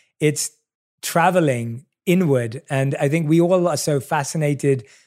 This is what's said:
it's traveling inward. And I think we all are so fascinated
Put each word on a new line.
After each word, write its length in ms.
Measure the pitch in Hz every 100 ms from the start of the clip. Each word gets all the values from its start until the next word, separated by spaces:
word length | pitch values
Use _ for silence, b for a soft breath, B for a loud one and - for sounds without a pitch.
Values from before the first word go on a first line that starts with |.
| b _
it's 300 | 151 147 - - _ _ _ _
traveling 840 | - 170 170 180 156 120 117 117 - _ -
inward. 560 | 180 170 131 117 110 -
And 260 | 135 135 143
I 140 | 143
think 180 | 165 147
we 140 | 165
all 260 | 170 185 175
are 80 | 147
so 240 | - 143
fascinated 840 | - 156 135 165 147 139 143 135 b b